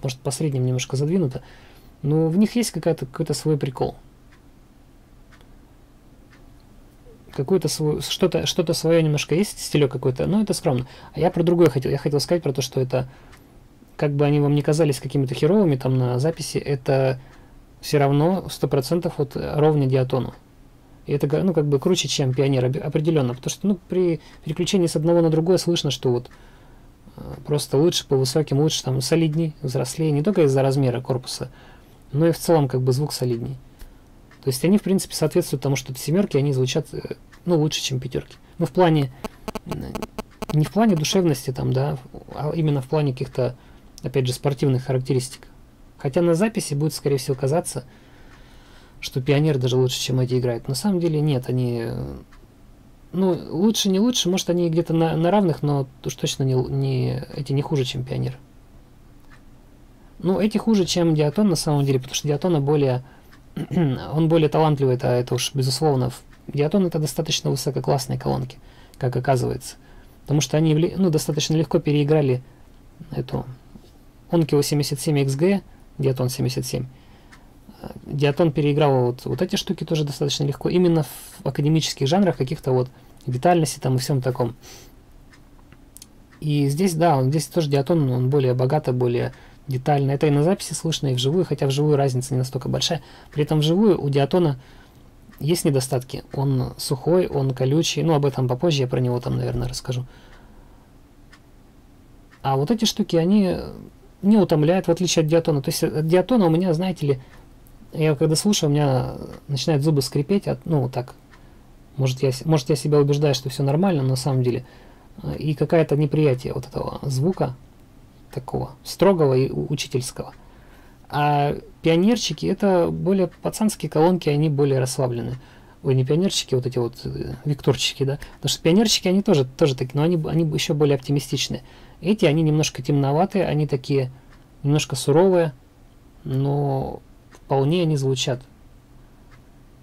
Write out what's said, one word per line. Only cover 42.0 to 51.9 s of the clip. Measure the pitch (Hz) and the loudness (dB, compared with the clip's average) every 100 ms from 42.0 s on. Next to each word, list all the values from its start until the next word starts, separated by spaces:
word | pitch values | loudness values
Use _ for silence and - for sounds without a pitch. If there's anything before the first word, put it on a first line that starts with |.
| - - - - | -10 -20 -14 -6
а | 147 | -4
именно | 165 156 143 | 0 0 0
в | 127 | 0
плане | 156 143 | 0 0
каких-то, | 127 135 - 127 - - - - - | -2 -6 -2 -2 -4 -18 -20 -20 -12
опять | 139 135 127 | -4 -2 -2
же, | |
спортивных | 127 143 139 143 127 131 | -2 -4 0 0 0 0
характеристик. | 131 131 131 - - - - - - - - | -4 0 -2 -2 -14 -20 -20 -20 -20 -20 -8
Хотя | 143 175 | -2 0
на | 170 | 2
записи | 165 220 208 - | 2 0 -2 -4
будет, | 143 156 | -2 -2
скорее | - 143 139 | -2 -2 -2
всего, | - 131 | -2 -2
казаться, | 135 165 180 131 - - - - - - - - - - - - | 0 -2 -2 -10 -12 -20 -20 -20 -20 -20 -20 -20 -20 -20 -20 -14
что | - 135 | -8 -6
Пионер | 131 139 156 139 | 0 2 2 0
даже | 127 127 | 0 2
лучше, | 127 - | 0 -2
чем | - 127 | -4 -2
эти | 127 127 | 0 0
играет. | 123 117 - | -2 -4 -6
На | 131 | -4
самом | 208 180 | 0 0
деле | 170 151 | 0 0
нет, | 151 131 - | 0 0 -2
они, | 127 123 120 | -2 -2 -2
э, | 117 | -4